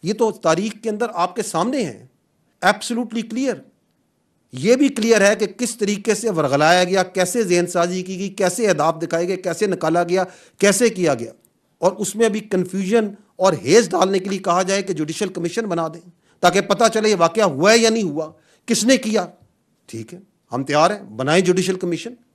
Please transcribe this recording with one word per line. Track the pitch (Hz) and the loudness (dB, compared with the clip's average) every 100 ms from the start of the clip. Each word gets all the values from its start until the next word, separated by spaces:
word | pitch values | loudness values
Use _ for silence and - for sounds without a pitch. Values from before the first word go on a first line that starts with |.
ये | 165 | -6
तो | 214 220 | -2 -2
तारीख | - 170 165 214 - | 0 0 0 0 -6
के | 220 | -8
अंदर | 208 233 175 | -4 -4 -2
आपके | 175 - | -4 -4
सामने | - 160 208 277 | -4 -2 -2 -2
है, | 180 101 127 _ _ _ _ _ | -4 -8 -20 _ _ _ _ _
absolutely | 185 202 - 233 240 226 | 0 0 -4 -6 -4 -6
clear। | 226 220 269 214 - _ _ _ _ _ _ _ _ | -6 -4 -4 -6 -12 _ _ _ _ _ _ _ _
ये | 127 165 254 | -4 2 4
भी | 285 | 4
क्लियर | 269 226 220 | 2 2 4
है | 196 214 | 4 2
कि | 202 | -4
किस | - 247 - | -4 -8 -4
तरीके | 202 208 208 208 | -4 -2 -2 -2
से | 226 | -2
वरगलाया | 170 143 143 151 180 | -2 0 4 4 4
गया, | 180 190 185 | 4 0 -2
कैसे | 190 180 240 202 | -2 -2 0 2
जहनसाजी | 175 175 180 175 185 | 2 2 -2 -2 -2
की | 185 185 | -8 -8
गई, | 196 | -8
कैसे | 196 185 180 220 | -2 -2 0 0
अहदाफ | 165 151 160 | 2 0 -2
दिखाए | 165 165 175 | -4 -4 -2
गए, | 185 | -4
कैसे | 185 170 208 | -6 -4 -2
निकाला | 175 160 170 | -2 0 0
गया, | 170 185 180 - _ _ | 0 0 -2 -8 _ _
कैसे | 196 202 240 | 2 4 2
किया | 202 165 | 2 0
गया। | 127 117 - _ _ _ _ | 0 -6 -14 _ _ _ _
और | 170 196 | -2 0
उसमें | 208 214 226 | -6 0 0
भी | 214 | 0
कन्फ्यूजन | 214 185 180 196 185 226 214 - _ - | -4 -4 -2 -4 0 0 0 -8 _ 0
और | 185 160 | 0 0
हेज | 120 202 202 | 4 4 4
डालने | 359 190 196 | 0 2 0
के | 190 | -2
लिए | 190 | -4
कहा | 196 175 | 0 0
जाए | 190 196 | 2 -2
कि | 196 | -2
जुडिशल | 170 151 160 202 | -6 -6 -4 -6
कमीशन | 185 170 - 220 | -4 -6 -4 -4
बना | 165 160 | -4 -4
दें | 160 - _ _ _ | -8 -20 _ _ _
ताकि | 180 185 | 2 2
पता | 196 202 226 | 0 2 2
चले | 220 214 | 2 0
ये | 196 | 2
वाक़या | 165 170 196 | 2 2 0
हुआ | 139 185 | 2 4
है | 233 | 6
या | 226 | 4
नहीं | 226 | 0
हुआ, | 190 147 156 160 _ _ - | -2 -6 -10 -14 _ _ -4
किसने | 226 220 262 | -2 2 2
किया। | 220 214 175 - _ _ _ _ _ | 2 -2 -4 -12 _ _ _ _ _
ठीक | 113 110 | -16 -14
है, | 175 _ _ _ | -18 _ _ _
हम | 123 | -8
तैयार | 135 147 170 | 0 2 2
हैं, | 202 - 107 | 0 -10 -6
बनाएं | 131 170 | 2 2
जुडिशल | 175 185 180 185 | 4 2 0 -2
कमीशन | 180 165 233 - _ | -4 -6 -8 -16 _